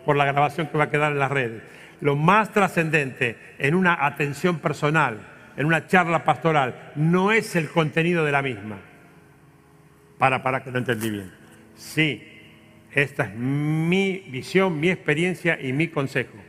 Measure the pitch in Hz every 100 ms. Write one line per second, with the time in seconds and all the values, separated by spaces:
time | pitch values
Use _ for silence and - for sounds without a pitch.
0 | - 143 139 139 147 143 156 156 143 147
1 | 151 143 135 139 117 110 - - - -
2 | 139 143 160 208 214 208 185 175 160 156
3 | 135 - 123 107 - - 139 175 185 170
4 | 143 - 147 135 180 160 156 143 151 160
5 | 139 107 95 - - - 147 160 - 185
6 | 170 160 - 139 165 156 123 - - 143
7 | 160 180 190 220 214 175 147 170 156 165
8 | 165 175 151 143 135 107 107 98 - -
9 | - - - - - - _ - _ _
10 | _ - 131 131 131 131 127 127 123 113
11 | 110 104 95 - - - - - - 147
12 | 156 110 - - - - - - - -
13 | 139 - 113 107 123 143 151 156 165 185
14 | 196 185 - 131 120 185 190 151 170 175
15 | - 151 180 175 175 180 139 135 165 156
16 | 135 135 117 107